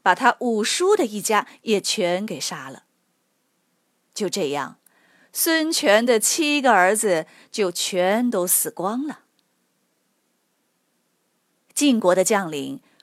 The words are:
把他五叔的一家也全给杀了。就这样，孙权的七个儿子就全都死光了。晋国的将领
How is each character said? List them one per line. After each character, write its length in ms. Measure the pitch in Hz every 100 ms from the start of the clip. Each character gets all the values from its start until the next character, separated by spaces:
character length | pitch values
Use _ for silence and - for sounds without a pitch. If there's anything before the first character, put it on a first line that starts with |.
把 140 | 190 180
他 200 | 247 -
五 240 | 247 220
叔 320 | 220 - 359 427
的 100 | 247
一 160 | 208
家 240 | - 214 - -
也 180 | - 202
全 460 | - - 175 180 214
给 140 | 160
杀 300 | - 160 135
了。 140 | 131 _ _ _ _ _ _ _ _ _ _ _ _ _
就 140 | - 196
这 220 | - 151
样， 280 | 143 139 - _ _ _ _ _
孙 400 | - 330 320 311
权 340 | 330 294 208 240
的 140 | 226
七 400 | - - 302 294
个 120 | 262
儿 240 | 202 180 208
子 320 | 214 165 160 _ _
就 200 | - 190
全 600 | 175 - 185 180 220 247
都 160 | 208 175
死 240 | - 156
光 340 | - 180 247 294
了。 140 | - _ _ _ _ _ _ _ _ _ _ _ _ _ _ _ _ _ _ _ _ _ _ _ _ _ -
晋 240 | 294 226
国 160 | 180 185
的 80 |
将 280 | 185 208 175
领 300 | 151 135 135 _ _